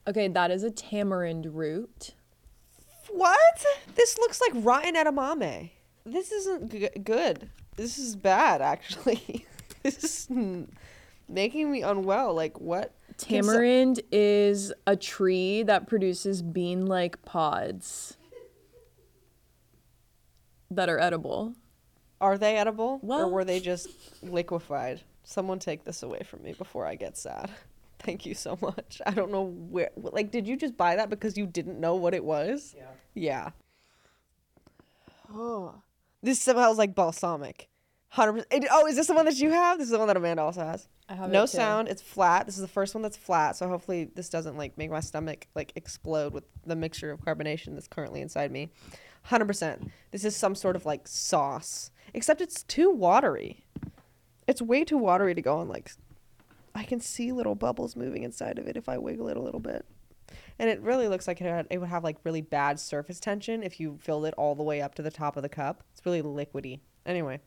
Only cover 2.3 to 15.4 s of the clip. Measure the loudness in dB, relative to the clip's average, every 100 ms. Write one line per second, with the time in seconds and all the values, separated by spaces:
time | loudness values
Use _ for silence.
2.3 | _ -20 _ _ _ _ -20 -6 4 6
3.3 | 10 8 8 2 0 0 4 6 6 0
4.3 | 4 2 4 4 4 4 4 4 2 0
5.3 | 0 -2 -4 -12 _ _ _ -8 -6 -4
6.3 | -4 -4 -4 -6 -4 -4 -4 -2 2 2
7.3 | -2 -6 -20 -18 -10 -8 -6 -8 0 4
8.3 | 6 6 4 2 0 -4 -6 0 0 -2
9.3 | -12 -12 -20 -20 -6 -4 -2 -4 -6 -4
10.3 | -2 -2 -4 -10 -14 -20 -20 -20 -20 -8
11.3 | -2 0 0 -2 0 0 0 2 2 2
12.3 | 0 -2 -4 -4 -4 -4 _ -20 -12 -2
13.3 | 2 4 6 6 6 6 4 2 4 6
14.3 | 6 6 4 -2 -4 0 0 0 0 2
15.3 | 4